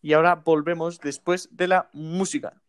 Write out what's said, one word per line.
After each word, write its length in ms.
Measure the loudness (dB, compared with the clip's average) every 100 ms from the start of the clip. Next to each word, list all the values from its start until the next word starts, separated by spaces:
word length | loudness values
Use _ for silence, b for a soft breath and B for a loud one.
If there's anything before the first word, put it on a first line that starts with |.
y 100 | 2
ahora 220 | 4 4 2
volvemos 640 | 2 2 2 -4 -4 -6
después 480 | -10 -8 -4 -4 -4 -4
de 120 | 0
la 200 | 2 0
música. 680 | -12 -8 -4 -4 -4 -8 _